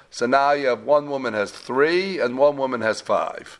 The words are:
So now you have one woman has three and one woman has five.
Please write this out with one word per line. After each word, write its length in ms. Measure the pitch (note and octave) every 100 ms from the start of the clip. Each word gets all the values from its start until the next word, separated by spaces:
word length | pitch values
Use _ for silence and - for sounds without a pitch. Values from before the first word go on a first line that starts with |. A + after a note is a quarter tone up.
| _
So 160 | - A#2+
now 260 | C#3 C#3
you 160 | D3 C3+
have 160 | A#2
one 260 | A2+ D3 D3
woman 240 | C#3 B2
has 160 | G#2+ G2
three 680 | - - B2+ D3+ F3+ F#3+ F3
and 180 | A#2+ B2+
one 180 | C#3+ C#3+
woman 240 | C3 B2
has 180 | A2 G2+
five. 580 | - G2 E2 - -